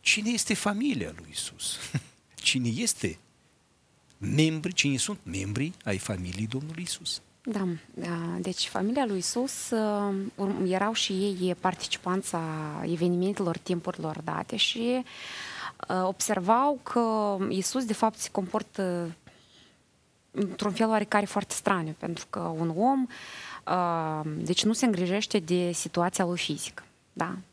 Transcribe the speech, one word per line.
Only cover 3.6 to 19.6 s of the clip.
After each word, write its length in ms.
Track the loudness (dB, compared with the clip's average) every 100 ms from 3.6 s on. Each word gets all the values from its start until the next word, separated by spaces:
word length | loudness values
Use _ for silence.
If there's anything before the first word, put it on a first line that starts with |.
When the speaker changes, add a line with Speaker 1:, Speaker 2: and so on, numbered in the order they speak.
| _ _ _ _ _ _
Speaker 1:
membri, 540 | 0 4 4 4 -2
cine 240 | 2 2 2
sunt 220 | 0 -4
membrii 520 | -6 -6 -2 -2 -2 -4
ai 140 | -4 -2
familiei 480 | -2 -4 -4 -4 -4
Domnului 340 | -4 -6 -8
Iisus? 380 | -6 -6 -6 -8 -10 _
Speaker 2:
Da, 220 | -6 -2 -2 -4 -8
da, 420 | -10 -6 -4 -4 -4
deci 260 | -4 -4 -2
familia 360 | 0 0 2 0
lui 80 | 0
Iisus, 540 | 0 0 0 -2 0
ă, 420 | 2 2 2 0 0 -4
urm-, 320 | -2 -2 0 2
erau 220 | 2 2
și 200 | 0 0
ei 420 | 2 0 2 0 2
participanți 760 | 0 0 -4 -4 0 0 0
a 500 | -2 -2 -4 -4 -4 -2
evenimentelor 680 | 2 4 4 2 2 0 0
timpurilor 600 | -2 -2 -2 -4 -4 -4
date 320 | -4 -4 -2 0
și, 460 | 0 2 0 0 -2 -12 -12 -10 -10 -8 -10 -10 -2
ă, 60 | 0 0
observau 720 | 2 2 2 4 6 6 2
că 540 | 0 2 2 2 2 2 0
Iisus, 360 | 2 0 0
de 80 | -2
fapt, 260 | 2 2 2
se 100 | -2
comportă 840 | -2 0 -2 -4 -4 -2 0 -4 -8 -18 -20 _ -20